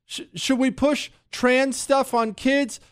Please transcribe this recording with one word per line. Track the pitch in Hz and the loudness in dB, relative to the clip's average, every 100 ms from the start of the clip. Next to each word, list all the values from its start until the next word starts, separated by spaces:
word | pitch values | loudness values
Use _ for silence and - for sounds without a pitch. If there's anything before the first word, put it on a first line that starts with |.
| _ | _
sh-, | - - | -16 -14
should | 170 - 254 | -8 -2 0
we | 262 | 0
push | - 277 285 - _ _ | 2 0 0 -4 _ _
trans | - 247 254 269 247 | -2 2 2 2 -2
stuff | - 277 - | 0 2 2
on | 240 220 | 0 -2
kids? | 196 262 277 269 - - | -2 0 2 0 -6 -10